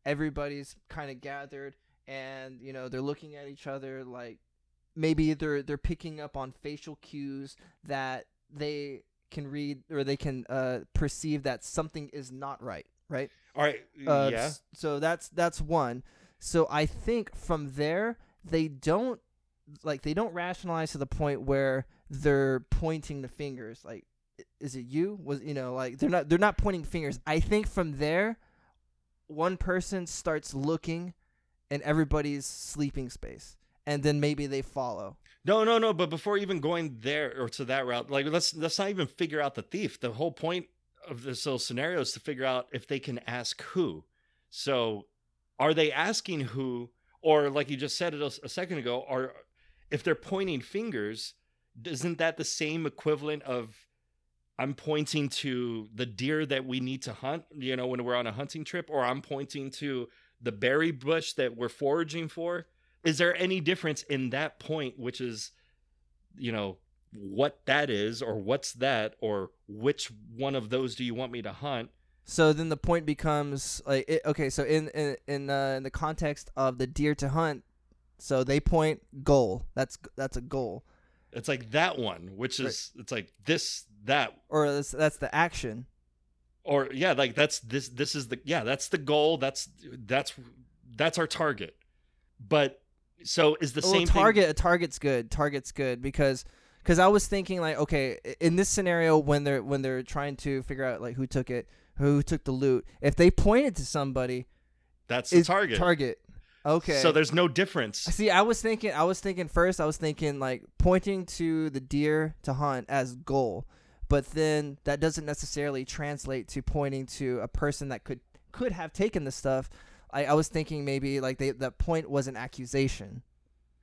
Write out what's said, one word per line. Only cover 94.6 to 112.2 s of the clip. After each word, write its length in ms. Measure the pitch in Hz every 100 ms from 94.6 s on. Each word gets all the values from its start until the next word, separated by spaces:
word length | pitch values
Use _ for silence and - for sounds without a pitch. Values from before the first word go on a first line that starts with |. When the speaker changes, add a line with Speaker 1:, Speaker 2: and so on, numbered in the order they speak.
| 175 175 165 -
Speaker 1:
good. 320 | 143 127 113
Target's 420 | 156 147 143 -
good 280 | - 135 123
because, 420 | 139 143 139 127 - - _ _
'cause 140 | - 170
I 100 | 190
was 180 | 208 -
thinking, 340 | 202 185 185
like, 180 | 160 139
okay, 400 | 147 147 131 98
i-, 120 | - -
in 160 | 165 175
this 120 | 196
scenario, 500 | 208 185 170 165 156
when 260 | 147 147
they're, 180 | 143 135
when 200 | 110 139
they're 200 | 135 131
trying 340 | 123 143 143 135
to 240 | 147 135
figure 220 | 127 135
out, 160 | 131 101
like, 140 | 117 123
who 100 | 131
took 240 | 135 127
it, 160 | 123 - _ _ -
who 260 | 143 143
took 220 | 143 156
the 80 | -
loot, 340 | 131 139 127 - -
if 160 | 143 -
they 140 | 175
pointed 460 | - 202 240 285 170
to 80 | 131
somebody, 600 | 151 139 131 127 123 127 _ _ _ _ _ -
Speaker 2:
That's 220 | 123 -
the 80 | 175
Speaker 1:
it's 80 | 170
Speaker 2:
target. 300 | 190 185 113
Speaker 1:
target. 420 | 180 160 131 - - - - _ 147
Okay. 340 | 165 180 139
Speaker 2:
So 120 | 160
there's 200 | 151 156
no 140 | 165 175
difference. 520 | 131 190 160 110 -
Speaker 1:
See, 300 | 170 185 208
I 100 | 180
was 180 | 220 226
thinking, 320 | 220 226 214
I 120 | 147
was 160 | 262 185
thinking 280 | 196 180 160
first, 320 | 180 180 180
I 60 | 156
was 100 | 151
thinking, 400 | 156 147 151 143
like, 240 | 131 127 - -
pointing 460 | 180 185 202 190 175
to 420 | - 165 160 156
the 100 | 135
deer 540 | 131 143 151 156